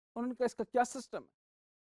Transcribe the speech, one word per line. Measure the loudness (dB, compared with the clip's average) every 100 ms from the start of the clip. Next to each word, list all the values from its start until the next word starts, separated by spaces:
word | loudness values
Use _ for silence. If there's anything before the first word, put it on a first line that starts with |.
| _ -6
उन्होंने | -4
कहा, | 0
"इसका | -2 -2
क्या | 0 2
सिस्टम | 2 0 -10 -10
है?" | -12 _ _ _ _ _